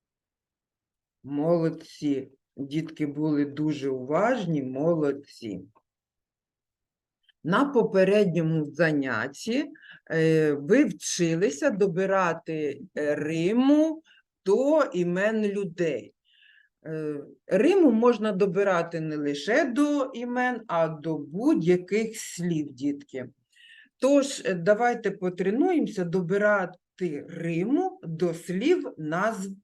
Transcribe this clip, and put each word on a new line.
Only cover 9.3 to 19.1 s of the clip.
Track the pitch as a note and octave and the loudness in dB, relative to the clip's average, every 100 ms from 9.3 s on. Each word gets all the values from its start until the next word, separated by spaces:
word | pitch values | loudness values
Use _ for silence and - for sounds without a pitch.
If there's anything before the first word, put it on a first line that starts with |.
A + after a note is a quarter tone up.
| - - B3 D4+ - - - - | -6 -4 -4 -4 -10 -20 -20 -6
е, | D#3+ D#3+ D#3+ D#3 | 0 4 4 4
ви | C#3+ D3 A#3 C4+ | 2 4 4 4
вчилися | - - - E3+ E3 G#3 C#4+ D4 | 0 -6 -2 0 2 0 0 -2
добирати, | G3 G3 E3 F#3+ F#3+ F3+ E3 - D#3 D3 - - - | 2 0 0 0 2 2 0 -6 -4 -4 -6 -10 -4
е, | D3 D3+ | -2 -2
риму | D3 E3 E3+ A#3 C4+ D4 D#4+ D#4 - _ _ _ F#3 | -2 -2 0 2 4 4 4 -2 -12 _ _ _ 0
до | G#3+ C4+ D#4 | 2 4 4
імен | - F3 F3 F3 G3+ A3 G#3+ | 2 0 0 0 0 0 0
людей. | G3+ G3 D#3+ E3 B2+ G#2+ _ _ _ _ _ _ _ - | -2 -4 -2 -2 -2 -8 _ _ _ _ _ _ _ -12
Е, | D#3+ D#3 D3 C#3+ - - | -8 -6 -8 -12 -20 -2
риму | F#3 C4+ G4 D#4 | 2 6 6 6
можна | A3 A#3+ A3+ G#3+ | 6 4 4 0
добирати | F#3+ G3+ F3+ G3+ F3 E3+ E3 | 0 0 2 2 2 0 -4
не | D#3 | -6